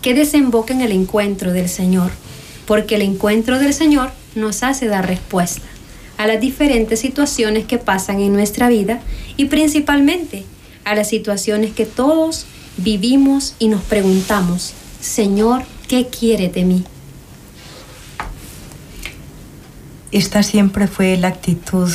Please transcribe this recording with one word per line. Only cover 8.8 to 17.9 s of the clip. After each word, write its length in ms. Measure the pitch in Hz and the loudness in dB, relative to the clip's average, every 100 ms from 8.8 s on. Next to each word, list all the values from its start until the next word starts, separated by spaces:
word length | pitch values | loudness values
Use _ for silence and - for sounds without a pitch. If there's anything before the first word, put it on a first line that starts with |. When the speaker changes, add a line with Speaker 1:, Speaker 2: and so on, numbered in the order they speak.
| 196 247 - - - - | 2 -4 -6 -10 -10 -4
Speaker 1:
y 80 | 277 | 0
principalmente 1000 | 302 311 302 294 285 277 359 320 196 190 - - - 208 | 2 2 2 2 4 4 2 -6 -10 -14 -20 -20 -12 -4
a 100 | 208 | -2
las 140 | 208 | 0
situaciones 600 | 220 214 202 220 214 214 | -2 -2 -4 -2 0 -2
que 140 | 220 220 | -2 -4
todos 600 | - 262 320 320 320 - - - - | 0 2 4 2 -2 -12 -20 -14 -6
vivimos 760 | 180 208 233 269 269 277 - - | -2 0 2 4 4 2 -2 -2
y 80 | 220 | 0
nos 160 | 208 | 0
preguntamos, 920 | - 208 190 190 185 208 180 180 - - - - | 0 0 4 2 2 0 0 -2 -6 -14 -20 -14
"Señor, 640 | - - 202 196 220 254 262 - - | -6 -2 0 2 2 0 -4 -16 -2
¿qué 200 | 254 247 | -2 -2
quiere 420 | - 226 214 180 | -2 0 2 0
de 160 | 180 180 | 0 2
mí?". 180 | 180 180 - - - - - - - - - - | 2 -2 -14 -20 -20 -20 -20 -20 -20 -20 -20 -20